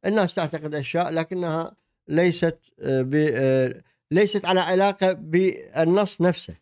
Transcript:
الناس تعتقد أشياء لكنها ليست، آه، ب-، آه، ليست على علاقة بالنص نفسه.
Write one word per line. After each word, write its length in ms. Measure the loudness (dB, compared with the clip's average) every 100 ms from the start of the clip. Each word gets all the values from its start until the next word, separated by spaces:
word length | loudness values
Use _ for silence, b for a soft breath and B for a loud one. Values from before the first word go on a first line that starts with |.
| 0
الناس 280 | 0 0
تعتقد 400 | -2 -4 -6 -6
أشياء 360 | -6 -4 -4 -2
لكنها 600 | -2 -4 -6 -4 -4 -6 _ _ _ -4
ليست، 640 | 2 2 2 -2 -2 _ _
آه، 220 | -2 -2
ب-، 280 | 0 0 2
آه، 420 | 2 2 2 0 -4 _ _ _
ليست 340 | 0 2 0
على 160 | 0 0
علاقة 520 | 2 2 2 2 -2
بالنص 1080 | -2 -2 0 2 -2 -8 -2 2 2 2 2
نفسه. 340 | 0 0 -8 -18